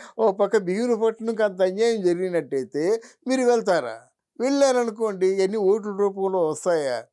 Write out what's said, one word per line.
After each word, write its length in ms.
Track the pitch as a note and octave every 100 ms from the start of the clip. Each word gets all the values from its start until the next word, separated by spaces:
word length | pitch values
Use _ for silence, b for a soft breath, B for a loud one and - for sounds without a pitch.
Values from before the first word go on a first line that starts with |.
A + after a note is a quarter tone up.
| B -
ఓ 140 | A3
పక్క 240 | G3 G3+ A3
భీమునిపట్నంకి 880 | F3+ F#3+ B3 A3 A3+ A3 A3+ A3
అంత 200 | G#3+ F#3
అన్యాయం 400 | F#3 F#3+ A#3 A3+
జరిగినట్టయితే 1000 | F3+ F3 F#3 E3+ C#3+ C#3 B2+ C#3+ E3+ A3+ B B -
మీరు 160 | C4
వెళ్తారా? 580 | B3 A#3+ G3 E3+ A#2+ A2+ _ _ _ -
వెళ్ళారనుకోండి, 840 | B3 C#4 C#4 B3 A#3 G#3+ A3 F#3+ F#3
ఎన్ని 320 | F#3+ F#3+ A3
ఓట్ల 320 | F#3+ G#3+ G#3
రూపంలో 580 | G3 G3+ G3 F#3+ F#3 D#3+
వస్తాయా? 560 | D3 F3+ E3 C#3 A#2 A#2+